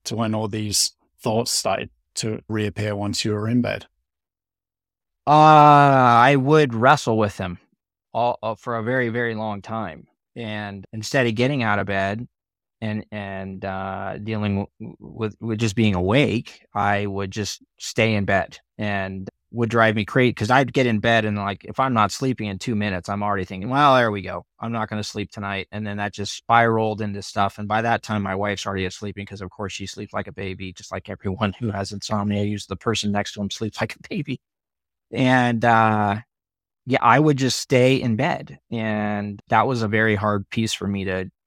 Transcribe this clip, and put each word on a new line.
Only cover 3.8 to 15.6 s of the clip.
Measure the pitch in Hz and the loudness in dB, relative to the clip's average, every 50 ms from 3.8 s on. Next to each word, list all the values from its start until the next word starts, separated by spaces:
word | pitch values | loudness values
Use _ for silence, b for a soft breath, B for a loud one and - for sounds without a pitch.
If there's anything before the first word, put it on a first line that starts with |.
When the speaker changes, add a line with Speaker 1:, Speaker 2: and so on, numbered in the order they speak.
| - _ _ _ _ _ _ _ _ _ _ _ _ _ _ _ _ _ _ _ _ _ _ _ _ _ _ _ - | -8 _ _ _ _ _ _ _ _ _ _ _ _ _ _ _ _ _ _ _ _ _ _ _ _ _ _ _ 2
Speaker 2:
Uh, | 131 | 4
I | 147 151 156 156 156 151 147 147 147 143 143 139 135 131 127 123 117 117 120 135 143 | 6 8 10 10 10 10 10 10 10 8 8 6 6 6 6 6 8 8 8 6 6
would | 139 127 139 156 156 151 127 117 | 4 4 4 4 4 4 4 2
wrestle | 110 117 135 151 147 - 127 113 | 4 6 6 6 4 2 0 0
with | 110 107 98 - | 2 0 0 -2
them | - 98 90 87 - _ _ _ _ _ _ _ _ _ _ - | -4 -8 -8 -8 -12 _ _ _ _ _ _ _ _ _ _ -4
all, | 113 120 120 - - - | -2 -2 -2 -2 -4 -6
uh, | 110 110 | -8 -8
for | - - 127 120 | -8 -8 -6 -6
a | 113 107 | -4 -2
very, | 117 127 131 123 117 | -2 0 0 0 0
very | 113 120 120 117 110 | -2 -2 -2 -2 -4
long | 107 110 107 104 101 | -4 -6 -6 -8 -8
time. | - - 110 113 107 87 76 - - _ _ _ _ _ - | -10 -8 -8 -6 -6 -8 -10 -14 -18 _ _ _ _ _ -16
And | - 117 107 107 104 104 101 101 98 92 - - | -12 -10 -8 -8 -8 -8 -10 -10 -12 -14 -12 -12
instead | 110 107 - - 139 123 | -10 -6 0 2 2 2
of | 120 110 | 2 2
getting | 117 123 135 147 135 117 | 2 0 0 0 0 0
out | 110 104 101 | 0 0 0
of | 98 | 0
bed | 98 98 98 98 98 104 113 123 - _ _ _ _ _ _ _ _ _ - | -2 -2 -2 -2 -2 -2 -6 -8 -12 _ _ _ _ _ _ _ _ _ -10
and, | 113 107 107 107 - _ | -6 -6 -6 -6 -8 _
and, | 107 104 98 98 98 95 95 95 95 92 98 | -10 -10 -10 -8 -10 -10 -10 -10 -10 -8 -8
uh, | 98 95 95 95 95 95 98 98 98 101 - | -6 -6 -6 -6 -8 -8 -8 -8 -8 -10 -8
dealing | 104 110 110 107 104 104 101 98 101 - _ - | -8 -6 -4 -2 -2 0 0 -2 -4 -6 _ -16
w-, | 110 95 - - | -16 -16 -16 -16
with, | - - - - 110 107 101 - | -18 -16 -8 -6 -6 -6 -6 -8
with | 110 117 110 | -6 -6 -2
just | 107 | -2